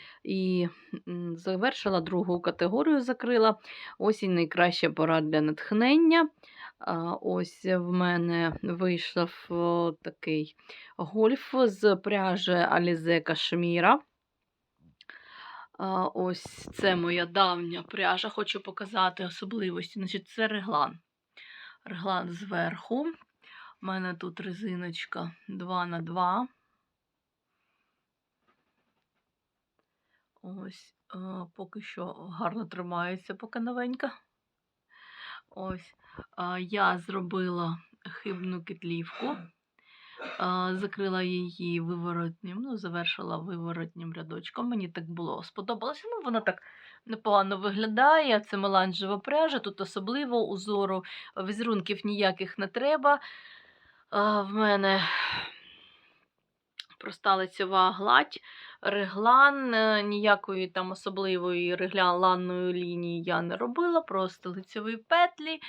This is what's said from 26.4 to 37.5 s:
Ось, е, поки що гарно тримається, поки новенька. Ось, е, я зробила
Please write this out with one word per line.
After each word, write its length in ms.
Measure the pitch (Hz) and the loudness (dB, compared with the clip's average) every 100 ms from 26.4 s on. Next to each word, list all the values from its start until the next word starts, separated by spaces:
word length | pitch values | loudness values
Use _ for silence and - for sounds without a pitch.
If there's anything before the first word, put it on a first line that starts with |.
| 254 - _ _ _ _ _ _ _ _ _ _ _ _ _ _ _ _ _ _ _ _ _ _ _ _ _ _ _ _ _ _ _ _ _ _ _ _ _ _ | -4 -10 _ _ _ _ _ _ _ _ _ _ _ _ _ _ _ _ _ _ _ _ _ _ _ _ _ _ _ _ _ _ _ _ _ _ _ _ _ _
Ось, 540 | 185 190 190 - - _ _ | -14 -12 -12 -14 -20 _ _
е, 320 | 185 185 185 170 | -12 -10 -10 -12
поки 280 | - 190 214 | -14 -14 -12
що 300 | 214 - 180 | -14 -10 -12
гарно 540 | - - 170 226 220 175 | -12 -14 -4 -4 -4 -8
тримається, 680 | 185 175 175 175 185 - | -10 -6 -4 -4 -6 -8
поки 260 | 196 220 233 | -12 -8 -6
новенька. 580 | 233 247 247 254 269 - _ _ _ _ _ _ _ _ - - - - - | -4 -4 -4 -4 -6 -8 _ _ _ _ _ _ _ _ -20 -20 -18 -18 -18
Ось, 440 | - 190 180 170 _ _ - - - | -12 -8 -8 -10 _ _ -20 -16 -6
е, 220 | 202 180 | -4 -4
я 380 | 180 208 185 180 | -4 2 2 2
зробила 800 | 165 190 180 190 180 | -4 -6 -4 -2 -2